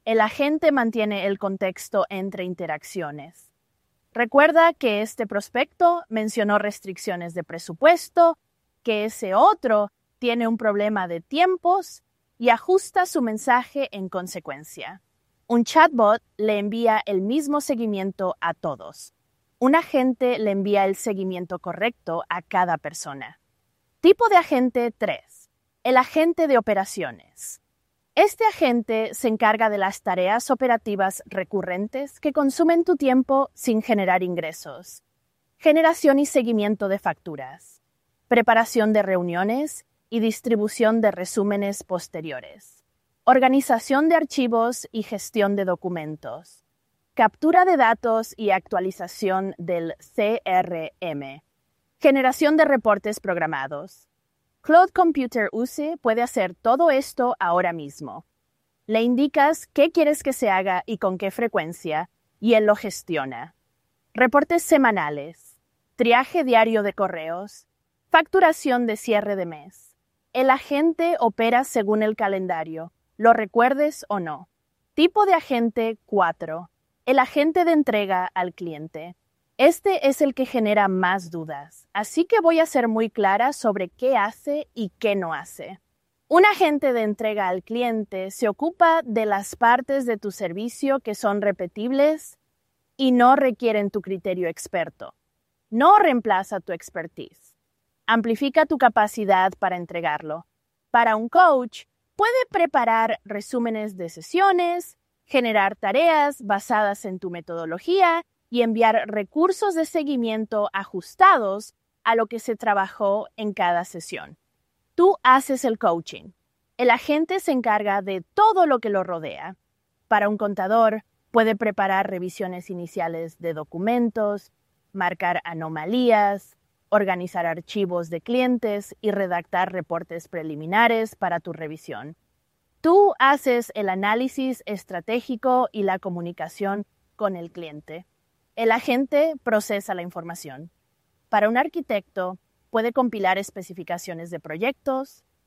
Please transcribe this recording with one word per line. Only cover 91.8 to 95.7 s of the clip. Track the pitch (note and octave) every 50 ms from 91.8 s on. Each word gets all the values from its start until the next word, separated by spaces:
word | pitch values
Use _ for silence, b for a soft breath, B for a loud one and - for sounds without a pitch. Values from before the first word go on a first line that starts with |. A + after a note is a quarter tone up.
| G#3+ B3 C4 C4+ C#4+ D4+ D#4 D#4 - - - _ _ _ _ _ _ _ _ _ _ _ _ -
y | C4+ C4
no | B3 B3 A#3+ B3 C4+
requieren | C#4+ C#4 B3+ A3 - B3+ A#3 G#3+ G#3 G3+ G3
tu | - G#3+
criterio | F3+ - F#3+ F#3 - G3+ F3+ F3+ F3+ E3
experto. | E3 - - - - F#3 D#3+ E3 - - - - - _ _ _ _ _ _ _ _ _ _
No | _